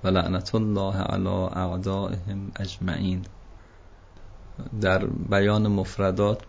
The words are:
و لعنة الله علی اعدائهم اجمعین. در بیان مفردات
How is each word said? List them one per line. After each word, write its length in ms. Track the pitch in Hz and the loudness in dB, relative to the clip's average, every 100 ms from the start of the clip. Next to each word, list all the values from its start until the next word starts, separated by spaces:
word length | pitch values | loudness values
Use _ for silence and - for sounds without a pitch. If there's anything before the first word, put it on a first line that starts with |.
و 40 | 92 | 4
لعنة 420 | 92 87 92 - | 2 2 0 0
الله 420 | 113 107 101 98 95 | 0 2 2 2 0
علی 320 | 95 95 92 | 0 0 0
اعدائهم 1200 | 95 92 95 92 90 98 95 95 101 90 98 98 - | 0 -2 -2 -2 -2 -2 -2 -2 -4 -4 -6 -6 -6
اجمعین. 680 | 98 - 90 80 95 92 95 - - - - - - - - - - - - - 135 110 | -8 -4 -4 0 0 -2 -6 -14 -20 -20 -20 -20 -20 -20 -20 -20 -18 -18 -16 -14 -8 0
در 240 | 101 95 98 | 4 4 2
بیان 600 | - - 101 101 107 107 | -2 2 4 4 4 4
مفردات 720 | 101 92 - 98 92 104 107 | 2 0 0 0 4 2 2